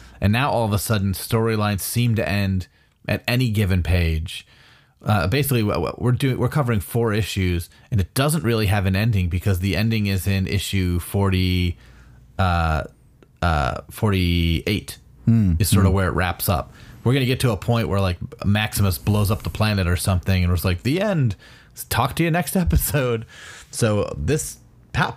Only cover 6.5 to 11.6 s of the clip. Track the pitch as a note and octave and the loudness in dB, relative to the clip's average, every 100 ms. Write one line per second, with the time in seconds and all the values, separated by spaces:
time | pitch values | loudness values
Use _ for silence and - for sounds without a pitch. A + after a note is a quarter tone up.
6.5 | D3+ A#2+ G#2+ - A#2 A2+ G#2 F#2+ G2 F2+ | 0 0 -2 -2 -2 0 0 -2 -2 0
7.5 | F2 - - - G2+ F2 C3+ D3 E3 A#2 | -2 -4 -16 -4 -2 -2 -2 0 0 0
8.5 | A2 G2 G#2 F#2+ F#2+ A2+ G2+ F2 F2+ G#2 | 0 2 2 2 2 2 0 0 0 0
9.5 | F2+ G2 E2+ A2+ A2 G2+ F#2+ G2+ G2 F#2 | 0 0 0 0 0 0 -2 0 0 0
10.5 | G2 - G2 F2+ F2 - G2+ G2 F#2 F#2 | -2 -2 0 0 0 -2 0 2 2 2
11.5 | F2+ | 2